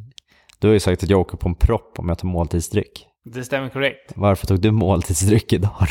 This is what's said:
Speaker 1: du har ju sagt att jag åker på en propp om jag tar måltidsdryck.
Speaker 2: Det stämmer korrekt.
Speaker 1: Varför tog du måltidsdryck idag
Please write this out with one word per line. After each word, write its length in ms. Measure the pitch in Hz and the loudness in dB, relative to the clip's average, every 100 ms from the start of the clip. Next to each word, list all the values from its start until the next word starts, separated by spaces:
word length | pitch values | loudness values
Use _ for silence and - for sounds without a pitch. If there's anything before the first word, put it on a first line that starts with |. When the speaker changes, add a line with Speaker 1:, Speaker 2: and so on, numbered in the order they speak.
| 117 - _ _ _ - | -20 -20 _ _ _ -2
Speaker 1:
du 80 | 104 | 2
har 60 | |
ju 60 | 107 | 4
sagt 240 | 95 90 | 2 0
att 60 | 87 | 2
jag 100 | 98 | 2
åker 180 | 87 - | 0 -4
på 120 | 92 | -6
en 60 | 87 | 0
propp 440 | - 113 - - | 0 0 -6 -10
om 100 | 85 | -6
jag 80 | 82 | -4
tar 100 | 92 | -4
måltidsdryck. 800 | 87 82 85 - 104 - - _ _ 117 | -2 -2 -4 -2 -4 -4 -14 _ _ -16
Speaker 2:
Det 180 | 123 | -14
stämmer 260 | 123 139 131 | -6 -6 -6
korrekt. 420 | 131 139 - - - | -4 -4 -4 -16 0
Speaker 1:
Varför 320 | 101 95 - | 2 2 0
tog 120 | 95 | 2
du 100 | 107 | 4
måltidsdryck 840 | 107 90 92 - 87 95 110 - | 2 2 0 0 0 2 2 2
idag 340 | 95 101 - 87 | 0 0 0 -2